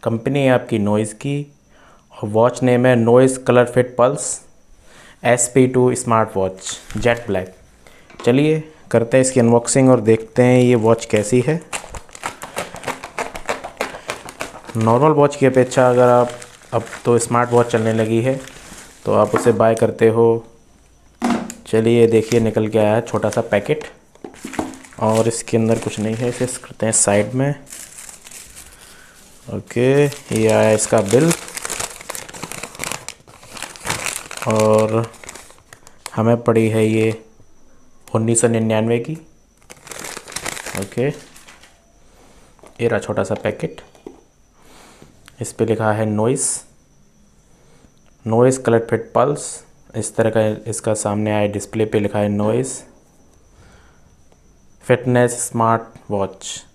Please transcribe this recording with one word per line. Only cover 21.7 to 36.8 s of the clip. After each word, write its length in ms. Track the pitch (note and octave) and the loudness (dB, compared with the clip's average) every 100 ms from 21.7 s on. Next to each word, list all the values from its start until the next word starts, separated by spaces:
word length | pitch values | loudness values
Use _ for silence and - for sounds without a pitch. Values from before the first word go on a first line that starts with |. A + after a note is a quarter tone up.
| A2 A2+ A#2+ A2+ | 0 4 6 6
देखिए 320 | A2+ G#2+ A#2+ | 4 2 0
निकल 260 | A2+ G#2+ G#2+ | 2 0 0
के 100 | A2 | 2
आया 160 | G#2+ | 2
है 60 | A2 | 2
छोटा 280 | A2+ G#2+ G#2+ | 0 -2 -2
सा 100 | A2 | -2
पैकेट, 420 | A2+ G#2 G#2 D#3 - - _ _ - - - - - - - - | 0 -2 -2 -6 -6 -18 _ _ -20 -18 -14 -10 -10 -10 -20 -4
और 280 | A2 A2 A#2 | 0 2 0
इसके 280 | - - A2+ | -2 -2 0
अंदर 220 | A2 A2+ | 2 0
कुछ 200 | A2 - | -2 -4
नहीं 140 | G#2 | -4
है, 140 | A2+ B2 | -4 -4
इसे 180 | B2 B2+ | -4 -6
करते 400 | - - - A2 | -6 -16 -6 -2
हैं 60 | |
साइड 400 | A2 - G2+ G#2+ | 0 2 2 0
में। 200 | B2+ C#3 C#3+ - - - - - - - - - - - - - - - - - - - | -2 -2 -4 -10 -20 -20 -20 -20 -20 -20 -20 -20 -20 -20 -20 -20 -20 -20 -20 -20 -20 -14
ओके, 580 | G#2 - - B2 C#3 | -12 -8 -2 2 2
ये 420 | C#3+ - - A2 A2 | 0 -2 -8 -2 2
आया 220 | G#2+ A2 | 4 4
इसका 280 | G#2+ - A#2 | 2 2 0
बिल, 280 | G2+ A#2 E3 E3+ - - - - - - - - - - - - - - - - - - _ - - - - - - - - - - - - | 2 2 2 0 -6 -14 -12 -10 -10 -14 -16 -16 -16 -18 -16 -14 -16 -12 -12 -10 -14 -20 _ -20 -20 -18 -16 -14 -10 -8 -8 -10 -12 -10 -2
और 640 | A2 G#2+ G#2+ A2 A2 A#2 - - - - - _ - - - - | 2 4 4 2 0 -4 -10 -20 -20 -20 -20 _ -20 -20 -20 -12
हमें 220 | - A2+ A#2 | -2 0 2
पड़ी 260 | A#2+ A2+ A2 | 2 2 2
है 180 | A2 | 2